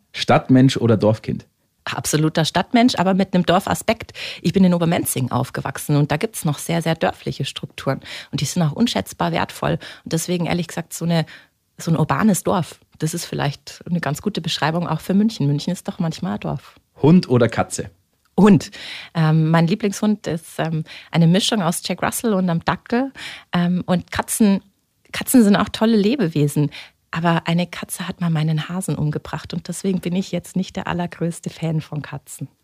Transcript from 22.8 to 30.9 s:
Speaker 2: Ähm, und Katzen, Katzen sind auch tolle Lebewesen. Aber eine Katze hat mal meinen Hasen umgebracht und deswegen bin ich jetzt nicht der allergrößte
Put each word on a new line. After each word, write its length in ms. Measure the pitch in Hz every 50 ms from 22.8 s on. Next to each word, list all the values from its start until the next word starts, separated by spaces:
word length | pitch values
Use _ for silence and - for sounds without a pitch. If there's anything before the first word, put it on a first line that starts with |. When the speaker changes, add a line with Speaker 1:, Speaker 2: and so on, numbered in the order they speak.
| - - 233 240 269 269 - - - - - - - _
Speaker 2:
Ähm, 320 | - 175 175 175 180 175 - -
und 240 | 185 175 - -
Katzen, 500 | - - - - - - 226 202 196 185 - _ _ _ _ _ _ _ _ _
Katzen 320 | - - - - - 254 220
sind 120 | 202 202
auch 140 | 175 208 -
tolle 280 | - - 220 226 233 208
Lebewesen. 720 | 190 208 269 294 202 160 165 147 147 143 - 156 147 139 - - - - _ _ _ _
Aber 360 | - 170 170 170 165 165 - -
eine 180 | 170 175 175
Katze 420 | 170 - - - - - - 175 170
hat 140 | - -
mal 80 | 180 170
meinen 400 | 160 151 156 160 160 151 151 -
Hasen 240 | 175 185 - - 147
umgebracht 640 | 139 147 147 147 156 - - - 160 - - -
und 120 | 175 - -
deswegen 320 | 175 - - 196 185 175
bin 160 | - 180 175
ich 160 | 190 190 -
jetzt 240 | - 175 - - -
nicht 200 | 185 190 - -
der 100 | 190 -
allergrößte 640 | -